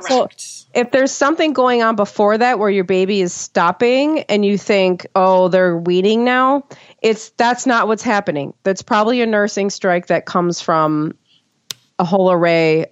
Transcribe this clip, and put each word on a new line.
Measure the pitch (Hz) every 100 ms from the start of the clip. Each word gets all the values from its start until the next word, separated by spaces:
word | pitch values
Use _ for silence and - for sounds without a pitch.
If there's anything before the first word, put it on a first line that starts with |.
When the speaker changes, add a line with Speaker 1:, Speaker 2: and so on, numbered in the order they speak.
| 214
Speaker 1:
So | 254
Speaker 2:
correct. | - - - - -
Speaker 1:
if | - 240
there's | 262 269
something | - 285 320 311
going | 254 247 240
on | 226 214
before | 202 - 208 214
that | 247 226
where | 208
your | 196
baby | 180 185 190 208
is | 175
stopping | - - 196 170 175 240 254 294 311
and | - 208
you | 202 202
think, | - 202 185 180 -
"Oh, | 190 185 185 185
they're | 185 185 170
weaning | 170 180 196 220
now," | 247 254 262 277 - - - _
it's, | 226 220 -
that's | - 233 240 269
not | 233 208
what's | 214
happening. | 240 202 202 151 139 -
That's | 196 190
probably | - 214 214 247
a | 226
nursing | 208 208 208 202
strike | - 190 175 -
that | 170
comes | - 185 175 165
from | - 160 156 151 156 - _ _ _ _ - - _ -
a |
whole | 175 196 185
array | 175 170 165 160 160 -